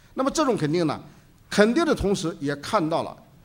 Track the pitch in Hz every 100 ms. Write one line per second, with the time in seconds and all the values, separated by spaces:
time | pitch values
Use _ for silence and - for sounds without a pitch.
0 | - - 262 - 285 202 147 170 160 107
1 | - - - - - - 214 269 339 -
2 | 190 190 160 - 143 143 - 208 156 160
3 | 107 - - -